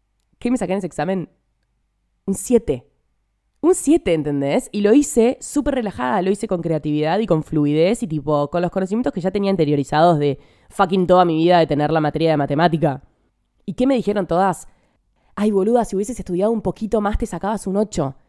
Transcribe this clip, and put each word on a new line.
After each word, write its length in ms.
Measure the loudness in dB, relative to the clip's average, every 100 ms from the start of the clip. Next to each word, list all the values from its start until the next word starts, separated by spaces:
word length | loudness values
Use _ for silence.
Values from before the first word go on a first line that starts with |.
| _ _ _ _
¿qué 120 | -4
me 60 | -2
saqué 160 | -2
en 60 | -4
ese 80 | -6
examen? 420 | -6 -4 -4 -6 _ _ _ _ _ _ _ _ _ -6
Un 80 |
siete. 560 | -6 0 0 2 -6 -6 _ _ _ _ _ _ _
Un 140 | 0 0
siete, 380 | 2 2 2
¿entendés? 560 | 0 0 -2 0 -2 -2
Y 80 | 0
lo 120 | 4
hice 440 | 4 4 2 2 2
súper 360 | -6 -4 -2 -2
relajada, 460 | -4 -4 -2 0
lo 100 | 0
hice 160 | -2 -2
con 140 | -4
creatividad 580 | -2 -4 -2 -2 0 0
y 80 | 0
con 160 | 0
fluidez 600 | 0 0 0 2 2 0
y, 40 | -4
tipo, 420 | -6 -2 -2 -2
con 120 | -2
los 100 | -2
conocimientos 420 | -2 -2 -2 -2
que 80 | -2
ya 100 | -4
tenía 200 | -2 0
interiorizados 680 | 0 2 0 0 2 4 4
de 200 | 0 -4 -10 _ _
fucking 380 | -2 0 2 4
toda 160 | 4
mi 120 | 4 2
vida 220 | 4 4
de 80 | 4
tener 240 | 0 0
la 100 | 0
materia 300 | 0 0 0
de 60 | 0
matemática. 680 | 0 2 2 2 -2 -4 _ _ _ _ _ _ -12
¿Y 80 |
qué 140 | -2 0
me 80 | 0
dijeron 320 | 0 -2 -2
todas? 400 | 0 0 -2 -8 _ _ _ _ _ _ -4
"Ay, 160 | 0
boluda, 340 | 2 2 2 0
si 100 | -2
hubieses 240 | -6 -8
estudiado 320 | -6 -2 0
un 100 | -2
poquito 380 | -4 -6 -4 -2
más 180 | -2 -4
te 80 | -6
sacabas 400 | -6 -4 -6 -4
un 120 | -2
ocho". 380 | -2 -2 -6 -6